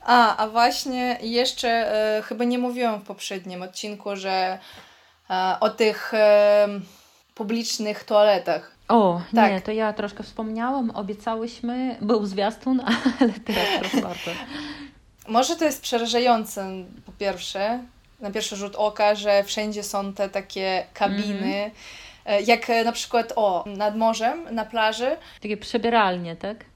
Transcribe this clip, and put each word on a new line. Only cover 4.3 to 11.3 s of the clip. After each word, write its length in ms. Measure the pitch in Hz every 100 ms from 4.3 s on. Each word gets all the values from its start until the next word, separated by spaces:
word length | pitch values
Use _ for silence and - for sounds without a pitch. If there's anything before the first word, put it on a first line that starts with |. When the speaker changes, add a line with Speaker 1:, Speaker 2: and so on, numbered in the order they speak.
| 190 185 190 - - - _ _ _ _
Speaker 1:
e, 260 | 185 185 180
o 100 | 214
tych, 440 | 214 220 208 -
e, 540 | 220 214 208 208 208 208 202 - - _ _ _ -
publicznych 680 | 208 226 226 - 214 208
toaletach. 680 | - 214 208 190 175 165 - _ _
Speaker 2:
O, 340 | 233 196 175 170 226
Speaker 1:
Tak. 160 | 208
Speaker 2:
nie, 100 | 190
to 100 | 190
ja 220 | 214 220
troszkę 300 | 214 208 -
wspomniałam, 680 | 214 - 220 220 240 269 226
obiecałyśmy, 1040 | - 196 208 -